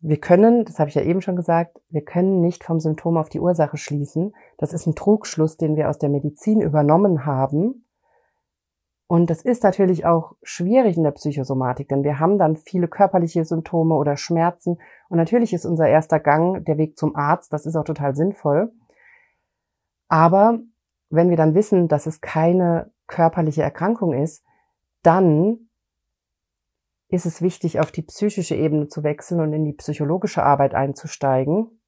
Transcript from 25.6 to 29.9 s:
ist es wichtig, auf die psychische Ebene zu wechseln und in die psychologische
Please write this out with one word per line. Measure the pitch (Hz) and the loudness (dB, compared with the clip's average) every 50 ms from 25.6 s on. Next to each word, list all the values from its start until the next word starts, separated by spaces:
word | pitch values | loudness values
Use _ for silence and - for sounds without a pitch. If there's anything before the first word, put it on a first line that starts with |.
| _ _ _ _ _ _ _ _ _ _ _ _ _ _ _ _ _ _ _ _ _ _ _ _ _ _ _ _ _ _ | _ _ _ _ _ _ _ _ _ _ _ _ _ _ _ _ _ _ _ _ _ _ _ _ _ _ _ _ _ _
ist | - 180 - | -4 -4 -4
es | 175 160 - 170 | -4 -6 -2 -2
wichtig, | 185 175 - - 165 - - | -2 -2 -2 -6 -4 0 0
auf | 160 - | -2 -2
die | - - 160 | -2 -10 -10
psychische | - - - 208 208 202 - 170 - 160 | -10 -8 -4 -4 -2 -2 -2 -4 -4 -2
Ebene | - 151 156 147 151 147 147 | 0 0 0 0 0 -2 -2
zu | - - 147 | -6 -6 -4
wechseln | 151 151 147 - - 175 170 | -4 -4 -4 -8 -6 -2 -2
und | 160 156 151 | -2 -2 0
in | 156 156 | -2 -2
die | 151 143 | -4 -4
psychologische | - - - | -8 -8 -8